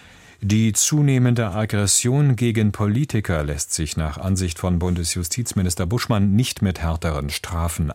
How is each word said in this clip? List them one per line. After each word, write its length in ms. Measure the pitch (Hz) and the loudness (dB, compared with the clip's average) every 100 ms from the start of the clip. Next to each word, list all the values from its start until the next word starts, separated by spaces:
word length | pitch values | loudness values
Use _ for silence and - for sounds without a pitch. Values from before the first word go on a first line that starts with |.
| - - - - | -20 -20 -20 -8
Die 340 | 101 110 110 | 0 2 2
zunehmende 760 | 107 - 151 143 131 123 120 110 | 2 0 2 4 4 4 2 0
Aggression 840 | 101 107 104 101 - 120 135 147 117 | -2 -2 0 2 2 2 2 4 4
gegen 360 | 120 110 104 | 2 2 2
Politiker 720 | - 104 110 151 110 98 82 | 2 0 0 0 -2 0 0
lässt 300 | 73 73 - | 0 -4 -4
sich 240 | - 76 - | -4 -4 -2
nach 220 | 78 71 | -4 -4
Ansicht 400 | 92 95 92 80 | -2 0 -2 -2
von 180 | 92 87 | 0 0
Bundesjustizminister 1120 | 90 87 85 92 85 - 117 - 90 - 87 | 0 -2 -2 -4 -4 -4 -4 -2 -2 0 -2
Buschmann 480 | 120 - 107 101 101 | -2 0 2 4 2
nicht 260 | 127 - | 2 0
mit 200 | 101 85 | -2 0
härteren 480 | 82 82 85 73 71 | -2 -2 -2 -2 -4
Strafen 600 | - - 82 85 - 76 | -6 -6 -4 -2 -2 -4